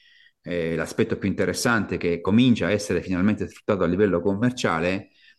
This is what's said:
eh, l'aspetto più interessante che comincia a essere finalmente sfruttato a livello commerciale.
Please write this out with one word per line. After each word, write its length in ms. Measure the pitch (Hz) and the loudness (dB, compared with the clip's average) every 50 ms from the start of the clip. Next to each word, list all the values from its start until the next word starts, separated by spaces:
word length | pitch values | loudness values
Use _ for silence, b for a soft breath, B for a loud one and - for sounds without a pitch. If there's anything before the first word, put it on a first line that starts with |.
| b b b b b b b _ | b b b b b b b _
eh, 340 | _ 80 87 87 82 82 82 | _ -8 -4 -4 -2 -2 -2
l'aspetto 440 | 82 78 - - - 113 - - - | -4 -4 -6 0 -2 0 0 0 -2
più 100 | - 98 | -2 -2
interessante 680 | 87 - 98 90 90 - - 123 120 110 92 - 92 85 | -2 0 -2 -2 -2 -2 0 0 0 0 0 -2 -4 -4
che 240 | - 87 85 85 | -2 -2 -2 -2
comincia 440 | - 92 98 117 127 131 117 - - | 0 2 4 4 6 6 4 4 2
a 60 | 82 | 0
essere 320 | 104 104 104 - 95 85 - | 0 0 0 -2 -2 -2 -2
finalmente 440 | - 92 87 90 107 107 - 98 - | -2 -2 0 2 0 0 0 -4 -8
sfruttato 360 | - - _ - 107 92 90 | -8 -10 _ -2 0 0 2
a 40 | 82 | 0
livello 320 | 85 90 107 101 87 85 | 2 2 2 2 2 2
commerciale. 880 | 85 101 98 95 117 123 123 - - 113 85 80 82 90 95 101 - b b b b b b | 0 0 0 0 0 -2 -2 0 -2 -2 0 0 0 0 -2 -2 -6 b b b b b b